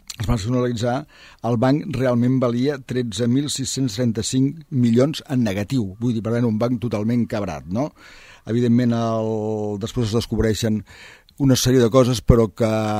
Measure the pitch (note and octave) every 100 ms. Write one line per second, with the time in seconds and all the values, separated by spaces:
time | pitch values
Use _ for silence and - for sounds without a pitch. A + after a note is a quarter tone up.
0 | - - A2 A#2+ G2+ B2+ B2 A#2 A#2+ B2+
1 | - - - - A2+ A#2+ B2+ D3 F3 A#2
2 | C3 A#2+ B2 C3 B2 A#2+ C3+ C#3 - B2
3 | A#2+ G2+ A#2+ C3 D3 - C3 - C3+ G2+
4 | B2 A2 G#2 C3 C3+ D#3+ - C3+ A#2+ A2+
5 | C#3+ - - B2+ A2+ G2 G2+ C3+ G2 G2+
6 | B2 A2+ G#2+ A#2 A#2+ G#2+ A#2+ B2 B2 G#2
7 | A2 A#2+ A2 A2 G2 D2 C2+ G2+ D3+ -
8 | - - - - - A#2 A#2+ A#2 A#2+ A#2
9 | A2+ A2+ A2 A2 G#2+ G#2+ G#2 G#2 G#2+ -
10 | A2 A#2 - G#3 A2+ G#2 A2+ G#2+ - -
11 | - - _ - C#3 B2+ B2+ C3 A#2 C3
12 | B2 B2 - A#2+ A2 - A2+ A2 G#2+ G#2+